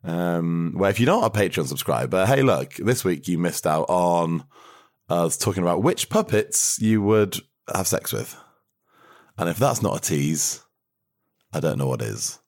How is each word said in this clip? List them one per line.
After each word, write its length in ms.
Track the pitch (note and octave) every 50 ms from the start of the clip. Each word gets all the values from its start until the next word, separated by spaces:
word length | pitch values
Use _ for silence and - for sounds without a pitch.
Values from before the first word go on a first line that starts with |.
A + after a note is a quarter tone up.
| -
Um, 680 | E2+ E2 E2+ F2 F2 F2 E2+ E2+ E2+ E2+ E2+ E2+ E2 -
where 140 | - G2 G2
if 80 | G2 G#2
you're 80 | A#2
not 180 | B2+ F#3 A3 -
a 140 | A2+ G#2+ G#2+
Patreon 300 | G2+ F2+ - - D2+ C2
subscriber, 580 | C#2+ C2+ - - D2 A#1 B1+ B1+ F2+ F#2 F#2+
hey, 160 | G#2 C#3 - -
look, 320 | C3 G2 C#2 C2+ C#2 -
this 300 | - - G#2 B2 A#2+ -
week 240 | F#2+ F2 D2 - -
you 100 | F2 D#2+
missed 260 | F2 F2 E2 - -
out 200 | E2+ D#2 D#2 D#2 -
on 540 | F2 F2+ F2 F2 F2 E2+ E2+ E2 E2+ D#2+ C2+ _ _ - - - - - _ _ _ _ _ _
us 280 | F2 F2 E2+ E2 - -
talking 240 | - A2 F#2+ F#2 F2
about 220 | F2 E2+ E2 G#2
which 240 | D#3+ - - - -
puppets 720 | - G#3+ G#3+ - - G#2+ A2 - - - - - - -
you 200 | A2 A2 A2 G#2+
would 380 | G2+ G2+ A2 G#2+ G#2 F#2+ - - - _ _ _ _ - -
have 140 | F#2+ F#2+
sex 260 | - - - - - -
with. 240 | G#2 A2 - - - - _ _ _ _ _ _ _ _ _ _ _ _ - - - _ _ _ -
And 120 | - E2+
if 80 | E2 -
that's 240 | - C#3+ B2 - -
not 120 | G2 -
a 60 | -
tease, 600 | - - E2 D2 C#2 D2 D#2+ D2+ - - - - - _ _ _ _ _ _ _ _ _ _ _ _ _ _ _ _ _ -
I 80 | D#2+
don't 160 | - D#2 -
know 100 | - C#2
what 140 | C2 B1+ A#1
is. 380 | A1 A1 G#1+ G#1+ - - - - _